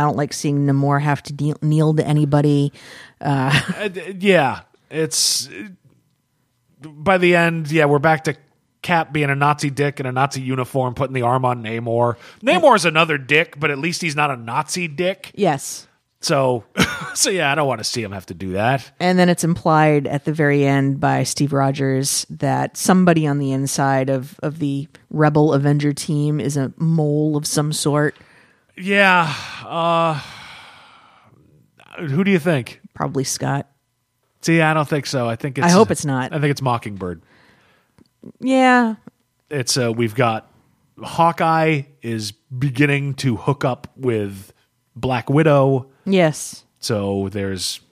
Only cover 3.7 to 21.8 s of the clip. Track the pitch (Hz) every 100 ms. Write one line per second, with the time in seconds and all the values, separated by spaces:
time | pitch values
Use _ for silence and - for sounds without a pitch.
3.7 | 175 208 180 170 190 196 180 135 101 -
4.7 | _ _ 147 156 - - - 135 180 208
5.7 | 180 _ _ _ _ _ _ _ _ _
6.7 | _ 151 147 156 190 180 175 170 165 151
7.7 | 160 147 143 160 160 160 139 _ _ _
8.7 | _ - 170 160 147 143 139 143 147 147
9.7 | 135 143 139 131 127 139 135 127 131 123
10.7 | 135 127 117 135 131 120 131 127 123 113
11.7 | 113 117 117 120 117 - - 226 359 311
12.7 | 220 165 156 165 147 127 147 170 143 151
13.7 | 139 160 170 170 147 147 127 113 123 151
14.7 | 185 170 143 180 196 - - 196 139 -
15.7 | - - _ _ _ - 147 131 123 -
16.7 | - - - - - 277 185 147 143 143
17.7 | 113 110 120 104 98 - 87 95 92 113
18.7 | 135 - - 180 185 180 175 160 175 -
19.7 | 156 156 147 139 139 - 156 147 143 139
20.7 | 139 139 139 139 135 135 - 143 143 135
21.7 | 139